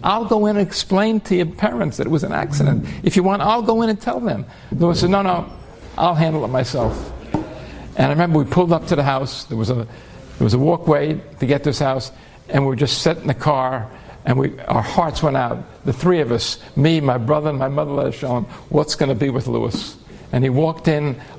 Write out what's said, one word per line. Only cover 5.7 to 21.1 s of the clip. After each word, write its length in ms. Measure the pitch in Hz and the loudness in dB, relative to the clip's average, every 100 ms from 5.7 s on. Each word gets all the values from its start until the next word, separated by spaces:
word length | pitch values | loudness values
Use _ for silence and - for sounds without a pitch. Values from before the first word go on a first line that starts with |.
| - - - | -20 -12 0
I'll 160 | 180 | 0
handle 320 | 160 160 156 113 | 2 2 0 -2
it 40 | |
myself." 640 | 127 123 139 117 - - - - - - - - - - 131 | -2 -2 -2 -2 -4 -8 -14 -8 -6 -6 -12 -16 -16 -8 0
And 80 | 135 | 2
I 40 | |
remember 280 | 151 175 156 | 2 2 2
we 80 | 135 | 2
pulled 260 | 180 175 | 2 4
up 140 | 160 - | 2 2
to 80 | 156 | 0
the 80 | |
house. 420 | 139 135 135 - - | 2 0 -2 -8 -8
There 120 | 110 | -4
was 140 | 113 | -2
a, 40 | 123 | -2
there 120 | 110 - - - - - | -4 -12 -20 -20 -12 0
was 140 | 117 | 2
a 60 | 123 | 4
walkway 600 | 147 170 - 147 151 156 - - | 4 2 4 2 2 -4 -6 -4
to 60 | - | 0
get 180 | 139 | 2
to 60 | 151 | 0
his 100 | 123 | 0
house, 320 | 139 131 - - - - - | 0 -2 -6 -14 -20 -20 -2
and 160 | 139 | 0
we 40 | 135 | 2
were 80 | 123 | 2
just 260 | 139 - | 0 2
sat 160 | 165 165 | 0 0
in 100 | - | -2
the 60 | |
car, 560 | - 151 139 127 127 110 - - - 147 | -2 2 2 0 -2 -6 -12 -20 -8 -2
and 120 | 131 | 0
we, 200 | 135 - | 0 -2
our 240 | - 123 | -2 -2
hearts 380 | - - 160 - | 0 0 0 0
went 140 | 156 135 | 0 0
out. 300 | 123 120 - - | -2 -4 -10 -10
The 80 | - | -6
three 300 | 117 175 175 | -2 2 2
of 100 | 127 | 2
us, 280 | 117 - - - - | 0 -2 -8 -6 2
me, 260 | 151 165 | 2 4
my 160 | 139 123 | 2 2
brother, 320 | 113 151 151 | 2 0 0
and 100 | 139 | -2
my 80 | 135 | -2
mother, 240 | 143 147 | -2 -2
Leah 200 | 143 135 | -2 -2
Shalom, 340 | - 135 123 - - - | -4 -4 -4 -4 -10 -2
"What's 260 | 151 151 - | 0 0 0
gonna 200 | 139 120 | 0 0
be 160 | 139 | 0
with 160 | 123 120 | -2 -2
Lewis?" 500 | 117 113 - - - - - - | -2 -2 -4 -8 -14 -20 -20 -4
And 120 | 123 | 0
he 60 | 131 | 2
walked 380 | 127 160 160 165 | 2 2 2 0
in 320 | 147 147 | 2 0